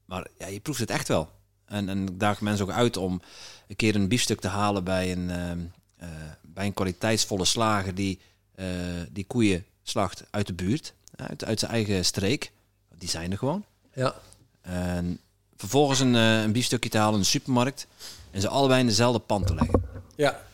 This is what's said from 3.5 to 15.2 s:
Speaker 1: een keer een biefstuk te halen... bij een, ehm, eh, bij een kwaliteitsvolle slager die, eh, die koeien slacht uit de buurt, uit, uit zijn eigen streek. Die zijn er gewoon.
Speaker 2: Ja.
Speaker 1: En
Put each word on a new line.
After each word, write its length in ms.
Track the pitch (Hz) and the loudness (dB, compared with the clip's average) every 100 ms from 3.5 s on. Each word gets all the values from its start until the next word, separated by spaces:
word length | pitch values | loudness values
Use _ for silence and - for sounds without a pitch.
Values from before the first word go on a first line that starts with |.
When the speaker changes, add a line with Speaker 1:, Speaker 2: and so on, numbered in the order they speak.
| - _ | -20 _
Speaker 1:
een 80 | 101 | 0
keer 180 | 110 | 2
een 140 | 104 98 | 2 2
biefstuk 320 | 120 - 110 | 2 0 -2
te 80 | 98 | -2
halen... 360 | 101 104 101 | 0 0 0
bij 280 | 90 92 92 | 0 0 0
een, 180 | 90 90 | -2 -4
ehm, 280 | 87 87 87 87 - _ _ | -4 -4 -6 -8 -12 _ _
eh, 120 | 85 78 78 78 | -14 -12 -14 -16
bij 240 | - 82 101 | -18 -6 -4
een 80 | |
kwaliteitsvolle 680 | 95 95 87 110 110 - 101 | -2 -2 0 0 0 0 0
slager 500 | 90 - 110 104 98 | 0 2 2 2 -2
die, 260 | 90 98 90 _ _ _ | -2 -2 -4 _ _ _
eh, 120 | - 92 90 90 87 80 | -10 -6 -6 -6 -6 -8
die 140 | 85 | -10
koeien 400 | 98 123 110 90 - _ | -4 2 4 2 -2 _
slacht 420 | - 120 92 - - | -6 -2 -2 -4 -8
uit 160 | - 104 | -4 -4
de 60 | |
buurt, 380 | 87 92 131 - - - - | -2 -2 -2 -4 -20 -20 -14
uit, 280 | - - | -12 -8
uit 140 | - 107 | -4 -2
zijn 120 | - | -2
eigen 340 | 113 104 98 | -2 0 0
streek. 480 | 85 - 98 147 - _ _ _ _ - | 0 0 0 0 -4 _ _ _ _ -16
Die 100 | 170 | -8
zijn 240 | - 85 | -6 -4
er 60 | 101 | -4
gewoon. 260 | 131 180 208 _ _ | -2 -4 -8 _ _
Speaker 2:
Ja. 200 | - 131 - - - _ _ | -4 -4 -4 -16 -20 _ _
Speaker 1:
En 580 | - 90 90 87 87 - | -8 -4 -2 -2 -4 -6